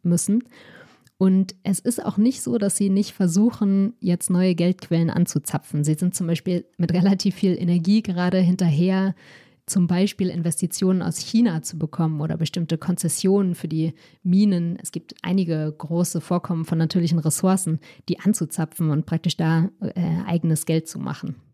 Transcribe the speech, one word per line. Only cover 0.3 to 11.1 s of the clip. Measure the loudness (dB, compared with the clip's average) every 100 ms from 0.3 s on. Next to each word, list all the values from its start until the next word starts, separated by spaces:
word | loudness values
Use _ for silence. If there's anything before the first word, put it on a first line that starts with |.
| -2 -2 -12 -20 -20 -20 _ _ 0
Und | 2 4 0 -4
es | -4 -2
ist | -2 -4
auch | -2 0
nicht | 2 0
so, | -2 -2
dass | 0 0
sie | 0
nicht | 0 0
versuchen, | 0 0 4 2 2 0 2 0 -2
jetzt | -2 -2 0
neue | 2 2
Geldquellen | 2 0 0 0 0 2
anzuzapfen. | 2 0 -2 -4 -8 -4 -2
Sie | 0
sind | 0 -2
zum | -2 -2
Beispiel | -2 -2 -4 -4 -4
mit | 0
relativ | 2 2 2 0
viel | 0 0 2
Energie | 2 2 2 2
gerade | 2 -2 0 2
hinterher, | 2 4 2 2 2 2 0 -4 -12 -20 _ _ -4
zum | 0 2
Beispiel | 2 0 0 -4
Investitionen | -2 -4 -2 -4 0 0 0
aus | 0